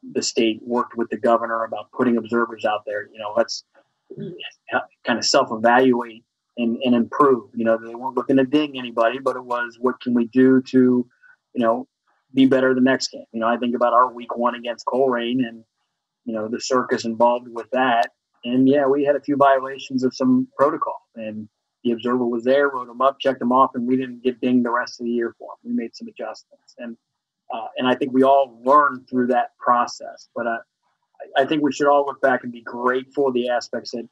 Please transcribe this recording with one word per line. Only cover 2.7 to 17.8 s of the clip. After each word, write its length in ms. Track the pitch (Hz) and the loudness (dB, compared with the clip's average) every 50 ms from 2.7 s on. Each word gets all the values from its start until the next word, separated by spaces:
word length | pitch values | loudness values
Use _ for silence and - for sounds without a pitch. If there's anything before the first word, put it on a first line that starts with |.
| 104 104 - | -4 -4 -6
there. 220 | - 104 104 104 101 _ | -8 -8 -8 -8 -10 _
You 60 | 113 | -14
know, 140 | 107 104 107 | -12 -6 -2
let's 280 | 117 113 - - - - _ _ _ _ _ _ _ _ _ - - - - - - - - _ _ _ - - 123 - - _ _ _ | -2 -2 -2 -4 -16 -16 _ _ _ _ _ _ _ _ _ -16 -14 -14 -14 -14 -14 -16 -18 _ _ _ -6 -6 -6 -6 -6 _ _ _
kind 140 | - 120 107 | -4 -4 -2
of 60 | 101 | 0
self-evaluate 1000 | - - 143 127 - 120 110 110 117 120 123 131 131 123 120 120 117 110 113 _ _ _ _ _ _ _ | 2 2 2 2 2 -4 0 2 4 4 6 6 4 4 2 0 -8 -14 -20 _ _ _ _ _ _ _
and, 220 | - 120 113 113 120 - | -4 -2 -2 -2 -2 0
and 100 | 127 123 | 2 2
improve. 560 | 120 117 107 - - 147 139 131 117 107 - _ | 2 2 -2 0 2 4 4 4 2 0 -10 _
You 100 | 117 113 | -4 0
know, 120 | 113 113 | 0 0
they 180 | 113 113 117 117 | 0 -2 -10 -14
weren't 220 | 120 123 127 120 | -10 -10 -6 -4
looking 200 | 127 120 - 139 | -4 -2 2 2
to 80 | 135 135 | 2 2
ding 340 | 127 135 151 151 147 139 131 | 4 2 0 0 0 -6 -10
anybody, 400 | 123 120 113 117 113 113 120 135 | -12 -8 -2 0 0 0 0 -2
but 180 | 135 131 123 | -4 -4 -4
it 80 | 127 123 | -6 -6
was, 320 | 123 120 120 120 117 110 113 | -6 -6 -6 -6 -8 -10 _
what 200 | 120 127 123 - | -2 -2 -2 -2
can 140 | - 127 120 | -4 0 0
we 120 | 120 117 | 0 0
do 360 | 113 _ 127 131 131 131 131 127 | 0 _ 4 6 6 6 4 2
to, 160 | - - 131 127 127 127 123 123 _ _ _ _ _ - _ _ _ _ | 2 2 4 4 4 4 2 0 _ _ _ _ _ -20 _ _ _ _
you 100 | - 117 | -2 0
know, 240 | 113 113 123 127 _ _ _ _ _ _ _ _ _ _ | 0 0 0 -4 _ _ _ _ _ _ _ _ _ _
be 140 | 131 135 | 4 4
better 280 | 135 135 131 131 131 131 | 4 6 4 4 2 2
the 60 | 127 | 4
next 280 | 127 131 135 127 - - | 4 2 2 0 -2 -8
game? 160 | - - - _ - | -10 -14 -20 _ -8
You 80 | 113 | -4
know, 80 | 110 113 | -2 0
I 80 | 120 | 0
think 180 | 117 120 120 120 | 0 -2 -4 -2
about 180 | 120 120 120 117 | 0 0 4 6
our 200 | 120 127 123 117 | 4 4 4 2
week 240 | 120 120 120 120 | -10 -12 -10 -6
one 180 | 120 120 120 120 | -2 -2 -2 -2
against 320 | 120 117 120 117 - - | -4 -8 -8 -10 -8 -6
Colerain 600 | - - 127 139 135 123 120 117 117 123 131 127 | -4 0 2 2 2 2 0 -2 -2 -2 -2 -2
and, 180 | 117 113 113 113 _ _ _ _ _ _ _ _ _ _ _ _ | -4 -6 -14 -20 _ _ _ _ _ _ _ _ _ _ _ _
you 80 | 123 113 | -8 -8
know, 160 | 110 107 110 | -6 -6 -6
the 120 | 117 117 | -6 -8
circus 440 | - - 135 127 120 - 131 113 - | -4 0 0 0 0 0 -4 -4 -2
involved 440 | 117 113 110 120 120 120 123 123 123 | -6 0 2 2 2 2 0 -4 -8
with 220 | 117 117 110 _ - | -12 -14 -12 _ -2
that. 400 | 127 | 0